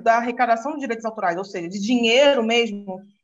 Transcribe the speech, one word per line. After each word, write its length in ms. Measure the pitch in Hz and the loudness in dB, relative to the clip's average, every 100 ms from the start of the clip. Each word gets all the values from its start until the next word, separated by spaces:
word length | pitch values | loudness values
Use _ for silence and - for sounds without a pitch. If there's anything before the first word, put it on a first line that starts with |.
da 140 | 226 233 | 2 2
arrecadação 560 | 240 247 233 226 269 | 2 0 2 2 -2
de 80 | 302 | -6
direitos 240 | 269 226 220 | -6 -6 -6
autorais, 320 | 220 185 170 | -4 -2 -2
ou 60 | |
seja, 240 | 202 190 170 | -6 -8 -8
de 140 | 202 | -6
dinheiro 640 | 208 247 226 240 285 262 | 0 2 4 6 6 4
mesmo, 580 | 220 233 226 202 202 185 - _ | 2 0 0 -4 -10 -14 -16 _